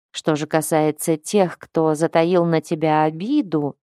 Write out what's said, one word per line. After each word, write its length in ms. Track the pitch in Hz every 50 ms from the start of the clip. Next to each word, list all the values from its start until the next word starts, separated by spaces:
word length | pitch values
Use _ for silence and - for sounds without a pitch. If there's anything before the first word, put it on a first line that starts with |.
| _ _ -
Что 220 | - - - 156
же 100 | 143 151
касается 720 | 151 - 156 151 - 170 156 151 151 151 - - 170 160
тех, 420 | 156 - - - 208 185 165 - -
кто 380 | - - - 165 160 156 156
затаил 480 | 147 165 156 - 170 165 175 185 175 170
на 160 | 170 165 160
тебя 420 | - - 170 156 160 156 151 156
обиду, 720 | 156 156 156 160 190 233 294 302 240 180 160 151 147 139 - _ _ _